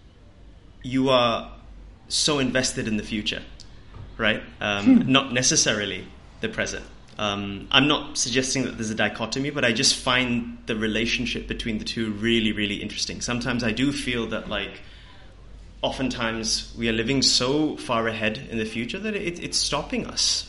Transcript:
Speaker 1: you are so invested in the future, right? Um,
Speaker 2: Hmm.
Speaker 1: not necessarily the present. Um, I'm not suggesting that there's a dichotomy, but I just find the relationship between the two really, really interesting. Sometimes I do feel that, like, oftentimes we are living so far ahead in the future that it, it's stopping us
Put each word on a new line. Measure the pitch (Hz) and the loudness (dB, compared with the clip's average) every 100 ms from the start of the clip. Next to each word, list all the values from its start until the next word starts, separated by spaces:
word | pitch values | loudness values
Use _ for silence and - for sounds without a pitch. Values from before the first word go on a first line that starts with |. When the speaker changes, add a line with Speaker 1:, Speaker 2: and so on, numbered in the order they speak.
| - - - - - - - - | -20 -20 -20 -20 -20 -20 -20 -14
Speaker 1:
you | 131 131 131 | -2 2 6
are | 127 120 110 - - - - - - - | 6 6 2 -2 -12 -18 -18 -18 -18 -4
so | - - 143 | 0 2 2
invested | 131 127 127 - 113 | 2 2 0 0 -2
in | 104 | -2
the | |
future, | 104 110 104 - - - - - - - - - | -2 -4 -2 -4 -8 -14 -18 -18 -18 -16 -14 0
right? | 110 107 - - | 2 2 -2 -4
Um, | 104 101 101 254 | -2 2 8 8
Speaker 2:
Hmm. | 151 | 8
Speaker 1:
not | 135 135 | 4 4
necessarily | 123 127 160 - 110 101 92 - - - - | 2 2 4 4 2 0 -6 -10 -16 -20 -8
the | 110 | -6
present. | 110 98 - - - - - | -2 -4 -4 -10 -16 -16 -4
Um, | 104 101 101 98 - | -2 -2 -4 -6 2
I'm | 139 143 | 6 6
not | 147 - - | 4 0 -4
suggesting | 131 120 127 139 | 0 2 2 0
that | 123 - | -2 -2
there's | 110 | -4
a | |
dichotomy, | 107 104 - 113 135 139 | 0 0 0 -4 -2 -2
but | 143 | 2
I | 123 | 2
just | 113 135 - | 4 4 2
find | - 127 127 120 120 - - | 2 2 4 0 -2 -6 -4
the | |
relationship | 110 110 110 113 - 120 - - | -2 0 0 0 0 -2 -4 -6
between | - 120 107 | -6 -4 -4
the | |
two | 107 - 110 | -4 -4 -4
really, | 101 113 117 110 | 0 2 4 2
really | 101 104 101 | 2 -2 -2
interesting. | 107 - - 92 | -6 -4 -6 -4
Sometimes | - 120 123 120 | -4 -2 -2 0
I | 120 | 0
do | 110 139 | 0 0
feel | 139 131 120 113 | 0 -2 -2 -2
that, | 107 90 | -4 -4
like, | 104 98 - - - - - - - - - - - | -4 -4 -8 -16 -18 -20 -20 -20 -20 -18 -18 -18 -4
oftentimes | 135 131 131 120 117 113 110 - - - | -4 0 -2 0 -2 -2 -2 -4 -4 -4
we | 113 | 0
are | |
living | 113 113 139 | 0 2 4
so | - - 127 147 151 - | 4 4 4 2 0 -2
far | - 120 113 | -2 0 0
ahead | 107 107 110 - | 0 -2 -2 -4
in | 113 | -4
the | |
future | 110 113 117 190 | -4 -4 -4 -4
that | 214 | -4
it, | 202 170 175 | -4 -4 -6
it's | 139 - | -4 -2
stopping | - 147 - 247 - | 0 -2 -2 -4 -4
us | - - - | 0 0 0